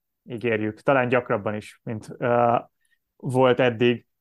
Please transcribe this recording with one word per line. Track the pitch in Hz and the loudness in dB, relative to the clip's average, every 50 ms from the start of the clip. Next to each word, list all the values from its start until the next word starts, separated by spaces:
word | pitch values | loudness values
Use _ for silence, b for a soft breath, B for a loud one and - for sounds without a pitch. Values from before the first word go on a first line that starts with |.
| _ _ _ _ _ | _ _ _ _ _
ígérjük, | - 123 107 110 120 113 107 107 107 107 - | -14 -10 -6 -4 -2 -2 -2 -2 -4 -6 -2
talán | - - 139 131 123 120 | 0 2 2 2 2 2
gyakrabban | 127 123 120 - 123 107 98 110 104 | 0 0 0 -2 -4 -4 -4 -6 -8
is, | 107 104 - - _ - | -8 -10 -14 -20 _ -12
mint, | 123 117 104 - - - | -10 -10 -10 -12 -14 -10
ö, | - 143 120 120 120 120 117 117 - - - _ _ _ _ _ _ _ _ _ | -6 -2 0 2 2 2 2 2 0 -4 -8 _ _ _ _ _ _ _ _ _
volt | _ - 151 123 127 131 127 120 123 | _ -8 -2 0 2 4 4 4 2
eddig, | 131 123 113 110 120 120 123 117 - _ _ _ | 2 0 0 2 2 2 2 0 -6 _ _ _